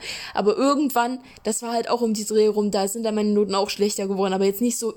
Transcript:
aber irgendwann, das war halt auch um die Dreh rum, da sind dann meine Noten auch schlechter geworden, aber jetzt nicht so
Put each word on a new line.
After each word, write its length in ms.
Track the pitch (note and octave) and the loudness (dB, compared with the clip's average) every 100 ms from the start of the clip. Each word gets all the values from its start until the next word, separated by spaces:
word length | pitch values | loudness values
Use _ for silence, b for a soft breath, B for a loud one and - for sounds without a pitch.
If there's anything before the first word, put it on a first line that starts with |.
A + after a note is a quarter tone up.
| B B B - | B B B 0
aber 200 | G3+ - | 0 2
irgendwann, 640 | C4+ C#4+ C#4+ A#3+ A#3+ B3+ B B | 2 2 0 0 -2 -4 B B
das 200 | G#3 A3 | -6 -4
war 80 | A#3 | -2
halt 160 | A#3 - | -4 0
auch 120 | A#3 | 0
um 120 | A#3 | 0
die 120 | G#3+ G#3 | -2 0
Dreh 200 | G#3+ G#3+ | 4 4
rum, 220 | G#3 G#3 | 2 0
da 180 | G3+ G3 | 0 -2
sind 140 | A#3 | -2
dann 120 | A3 G#3+ | -2 0
meine 160 | G#3 | 2
Noten 240 | G#3 G3+ G3 | 2 2 2
auch 160 | G#3 | 0
schlechter 360 | - G#3 G#3 G3 | 0 -2 0 -4
geworden, 260 | G3 G3 | 0 0
aber 120 | F#3+ G3 | 2 0
jetzt 160 | G3 | 2
nicht 160 | A#3+ A#3 | -2 -2
so 160 | A3+ | -6